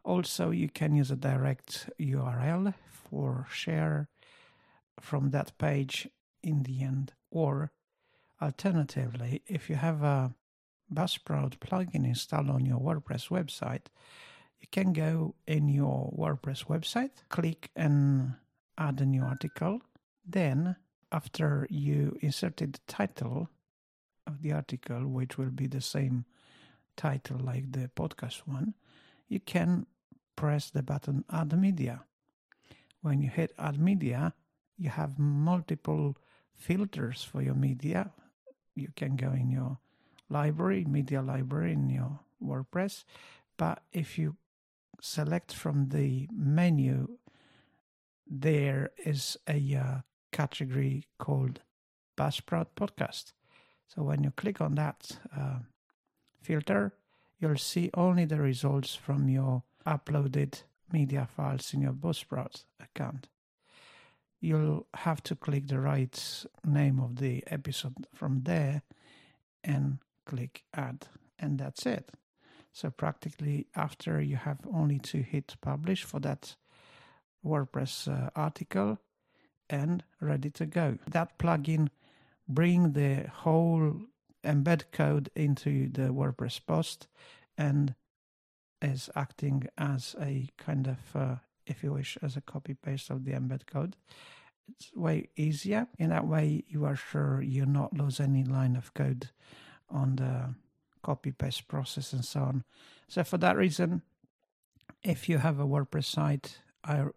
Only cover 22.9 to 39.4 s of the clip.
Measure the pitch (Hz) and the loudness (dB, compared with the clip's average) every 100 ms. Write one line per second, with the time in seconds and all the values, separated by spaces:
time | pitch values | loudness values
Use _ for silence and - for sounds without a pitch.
22.9 | - 196 - 113 135 170 _ _ _ _ | -4 -2 -2 -4 -4 -6 _ _ _ _
23.9 | _ _ _ - 143 151 151 139 127 - | _ _ _ -10 -6 -2 -2 -2 -8 -6
24.9 | 120 135 131 131 - 131 131 135 135 - | -4 -2 -2 -2 -2 -4 -2 -2 -4 -4
25.9 | 143 135 127 123 _ _ - - _ _ | -2 0 0 -4 _ _ -20 -20 _ _
26.9 | - 151 139 - 127 131 123 135 131 127 | -4 -2 -2 -6 -6 -4 -4 -4 -6 -6
27.9 | - 160 - 123 - - 135 202 - _ | -4 -6 -6 -10 -10 -6 -4 -4 -6 _
28.9 | - - _ - 190 - 175 170 175 - | -20 -20 _ -8 -6 -2 2 2 2 -2
29.9 | _ _ - _ - 151 147 - 147 131 | _ _ -20 _ -2 0 0 -2 -4 -2
30.9 | 143 - 139 - 165 156 165 196 170 127 | -4 -2 -4 -2 -2 0 4 4 2 -2
31.9 | 127 - _ _ _ _ _ - - _ | -4 -14 _ _ _ _ _ -20 -20 _
32.9 | _ 156 143 139 - 165 - 151 143 175 | _ 0 2 2 0 -2 -2 -2 2 4
33.9 | 196 135 120 160 - _ _ _ - 156 | 4 2 0 -2 -4 _ _ _ -6 -4
34.9 | 156 151 139 147 143 160 180 160 156 - | -2 -2 0 2 4 4 2 0 -4 0
35.9 | 156 143 139 _ _ _ - - 185 202 | 0 0 -2 _ _ _ -8 0 0 0
36.9 | 151 120 123 - 139 135 135 135 127 147 | -2 -6 -6 -8 -2 0 2 2 0 -2
37.9 | 175 202 - _ _ - - _ - 135 | -2 -2 -8 _ _ -20 -20 _ -10 -8
38.9 | - 143 135 131 131 | -6 -4 -2 0 0